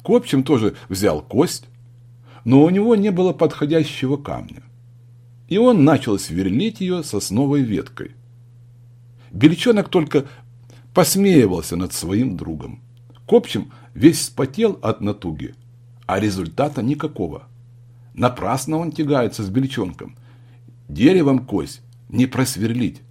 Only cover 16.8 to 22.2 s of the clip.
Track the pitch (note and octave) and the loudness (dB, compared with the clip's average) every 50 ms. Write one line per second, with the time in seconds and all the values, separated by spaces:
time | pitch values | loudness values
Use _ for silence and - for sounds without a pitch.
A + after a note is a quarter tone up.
16.8 | A2 B2 D#3 D3+ D#3+ D3 - - F#2+ D#2 D2 - - - - - - - - - | -4 -4 -4 -4 -6 -10 -8 -8 -8 -8 -8 -14 -18 -20 -20 -20 -20 -20 -20 -20
17.8 | - - - - - - - - A#2+ B2 A#2+ - F#2+ G2 B2 C3+ - - D#3 D#3 | -20 -20 -20 -20 -20 -20 -6 -2 -2 -2 -2 -2 -6 -4 -4 -4 -4 -4 -6 -4
18.8 | E3+ E3 - - D#3 C#3 D3 C3+ A#2+ G#2+ - - G#2+ F#2+ F#2+ B2+ C3+ C3 C3 B2 | -4 -6 -6 -6 -2 0 0 0 0 -2 -4 -8 -8 -4 -2 -2 -2 -2 -4 -6
19.8 | G2+ F2+ - - - - - - - - - - - - - - - - - - | -6 -6 -8 -14 -18 -20 -20 -20 -20 -20 -20 -20 -20 -20 -20 -20 -20 -20 -20 -20
20.8 | - - D2 - A2+ D#3 F#3+ F#3 D#3 C#3 C3+ B2 B2+ - G#2 F2+ C#2+ - - - | -18 -14 -4 2 4 4 6 6 4 4 2 0 0 -2 -4 -4 -4 -6 -12 -20
21.8 | - - - - - - - G#2+ | -20 -20 -20 -20 -20 -6 0 0